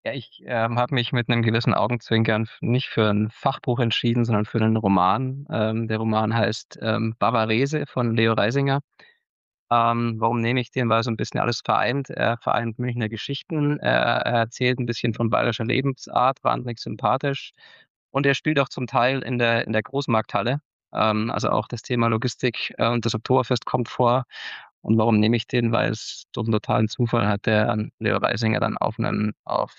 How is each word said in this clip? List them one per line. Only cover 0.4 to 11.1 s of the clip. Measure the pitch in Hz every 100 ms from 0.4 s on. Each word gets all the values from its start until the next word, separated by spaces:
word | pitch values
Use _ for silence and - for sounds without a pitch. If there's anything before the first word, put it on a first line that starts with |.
ähm, | - 120 113 120
habe | 123
mich | 131 120
mit | 123 113
einem | 117
gewissen | 113 113 117
Augenzwinkern | - 104 120 - 113 113 110
f-, | 113 -
nicht | 107 123 -
für | - 107
ein | 104 107
Fachbuch | - 135 - - 120
entschieden, | 117 - 120 120 117
sondern | 107
für | 107 113
einen | 110 110
Roman. | 104 98 90 107 131 135 143
Ähm, | 110 107 110 113
der | 110
Roman | 113 110 110
heißt, | 113 107 110 - -
ähm, | 113 110 113 113
Bavarese | 104 120 110 113 139 151 147
von | - 120
Leo | 117 113
Reisinger. | 110 104 135 139 139 - _ - _ _ _ _ _ _
Ähm, | 120 117 117 117 113
warum | 117 120
nehme | 117 127
ich | 120
den? | 139 120
Weil | 113
so | 117